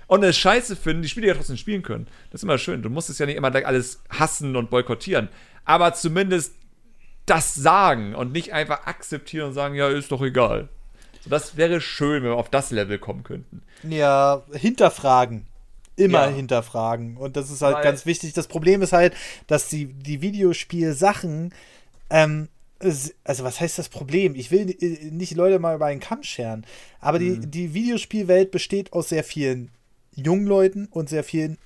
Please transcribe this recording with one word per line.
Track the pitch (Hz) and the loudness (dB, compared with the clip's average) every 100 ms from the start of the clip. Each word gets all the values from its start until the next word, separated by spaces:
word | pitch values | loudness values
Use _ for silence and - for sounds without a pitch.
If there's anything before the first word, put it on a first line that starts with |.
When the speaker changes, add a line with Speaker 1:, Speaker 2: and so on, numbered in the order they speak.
| - | 2
Speaker 1:
und | 196 | 4
es | 190 - | 6 4
scheiße | 185 240 240 190 | 4 4 0 -4
finden, | 160 160 | -2 -2
die | 156 | -4
Spiele | 240 214 | -2 0
ja | |
trotzdem | 175 - 123 | 0 -2 -6
spielen | - 202 | -6 -6
können. | - 110 117 - - | -6 -10 -10 -16 -18
Das | - | -8
ist | |
immer | 196 131 | -2 0
schön. | - 175 | -2 -6
Du | 110 | -6
musst | 143 165 | -6 -6
es | 139 | -4
ja | 143 | -4
nicht | 147 | -2
immer | 135 | 0
gleich | 135 139 | 0 2
alles | 131 117 - - | 0 -2 -10 -8
hassen | - 156 - 143 127 | -2 -2 -2 -4 -4
und | 117 | 0
boykottieren. | 123 123 117 190 151 110 - - - | 0 -2 -4 -2 -2 -2 -8 -20 -8
Aber | - 165 170 - | 2 4 4 2
zumindest | 165 170 196 180 - - - _ - - - - - | -2 0 0 0 -2 -10 -20 _ -20 -20 -20 -6 0
das | 165 - 147 | 2 0 2
sagen | 156 190 185 123 104 | 6 6 6 4 -2
und | 123 127 | -6 -6
nicht | 156 170 | -6 -4
einfach | 160 147 147 - | -4 -2 -4 -6
akzeptieren | - - 147 - 156 143 | -12 -10 -12 -10 -8 -6
und | 135 | -4
sagen, | 143 | -4
„Ja, | 143 139 | 0 0
ist | 143 139 | 0 -4
doch | 131 | -4
egal.“ | 135 123 120 110 - - - - - - | 0 2 2 2 -6 -16 -20 -20 -20 -20
So, | - | -4
das | 147 - 156 | -4 -2 0
wäre | 165 170 | 2 2
schön, | - - 143 147 | -4 -2 0 0
wenn | 123 | 0
wir | 120 | -2
auf | - | 0
das | 135 - | 0 0
Level | 110 101 104 | -2 -2 -4
kommen | - 95 | -8 -12
könnten. | - - - - - - | -12 -14 -14 -20 -20 -14
Speaker 2:
Ja, | 160 156 143 139 139 139 143 | -6 2 4 6 4 2 -4
hinterfragen. | 147 208 254 180 - 139 127 123 110 - - - - - - | -2 0 4 4 4 4 4 4 -2 -12 -18 -20 -20 -6 2
Immer | 190 170 143 | 4 6 4
Speaker 1:
Ja. | 139 | 0
Speaker 2:
hinterfragen. | 127 120 117 117 113 117 117 120 | -2 -2 -2 -4 -2 -4 -6 -10
Und | 135 139 | -8 -6
das | 135 | -8
ist | 139 | 0
halt | 143 147 | 0 4
Speaker 1:
Weil | |
Speaker 2:
ganz | 147 139 165 | 2 2 -2
wichtig. | 165 160 | -4 -4
Das | 165 147 | -6 -4
Problem | 165 165 196 | 0 4 4
ist | 185 | 4
halt, | 175 175 - - - - | 6 4 2 -14 -12 0
dass | 147 - | 0 0
die, | 151 139 | -6 -8
die | 135 139 143 185 202 185 160 - 175 | -10 -10 -6 -4 2 2 0 -4 -2
Videospielsachen, | 160 139 196 202 180 156 170 - - - - - - | -2 2 2 2 -4 -6 -8 -12 -20 -20 -20 -20 0
ähm, | 156 156 151 151 _ - - | 4 4 0 -8 _ -20 -4
es, | 185 143 143 - | -2 -2 -6 -8
also | - 127 | -6 -6
was | 127 - | -6 -4
heißt | 170 - | -4 -4
das | 160 | -10
Problem? | - 135 170 185 131 | -10 -4 0 0 -2
Ich | 120 | 0
will, | 185 190 | 0 0
äh, | 180 175 160 156 | -4 -4 -6 -10
nicht | 160 185 160 | -10 -6 2
Leute | 185 185 | 4 4
mal | 165 156 | 2 -2
über | 147 | -2
einen | 143 | -4
Kamm | - 226 | -8 -10
scheren, | - - 113 110 - - - - | -8 -8 -8 -8 -12 -20 -20 -6
aber | 143 165 | 0 0
die, | 120 | 0
Speaker 1:
Mhm. | 117 143 | -2 -6
Speaker 2:
die | 160 175 | -8 -6
Videospielwelt | 170 240 226 - 214 180 185 190 | -4 -2 -2 -4 -2 4 4 4
besteht | 180 - 196 190 | 0 -4 -4 -4
aus | 175 - | -4 -2
sehr | 160 | -4
vielen | - 151 135 127 120 _ _ _ _ | -4 -2 -2 -2 -8 _ _ _ _
jungen | - 143 190 202 | -6 0 0 2
Leuten | 196 190 202 208 | 4 4 2 -8
und | 165 147 | -8 -4
sehr | 156 | -4
vielen | 147 160 156 160 | -2 -2 -4 -6